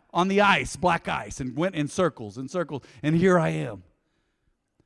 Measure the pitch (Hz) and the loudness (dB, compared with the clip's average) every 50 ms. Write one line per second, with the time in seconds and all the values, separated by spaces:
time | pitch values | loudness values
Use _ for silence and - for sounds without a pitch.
0 | _ _ - 175 180 196 196 196 202 202 190 151 127 120 - 139 156 175 170 165 | _ _ 0 0 2 2 4 4 4 4 4 2 0 -2 -4 -2 0 0 0 0
1 | - - 165 131 110 104 104 - 135 127 117 135 170 190 185 160 147 131 - - | -2 -4 -6 -6 -6 -8 -10 -8 -8 -6 -4 -2 -2 -2 -2 -2 -4 -4 -2 0
2 | 185 160 - - 113 104 98 123 139 151 - 180 170 143 151 127 - - - - | 0 0 -2 -4 -12 -12 -12 -12 -12 -8 -6 -6 -6 -6 -8 -12 -12 -14 -12 -6
3 | - 151 160 170 175 190 180 175 160 160 160 156 151 127 104 95 90 _ _ _ | 0 2 2 4 6 6 6 4 4 2 -2 -4 -6 -8 -10 -12 -16 _ _ _
4 | _ _ _ _ _ _ _ _ _ _ _ _ _ _ _ _ _ | _ _ _ _ _ _ _ _ _ _ _ _ _ _ _ _ _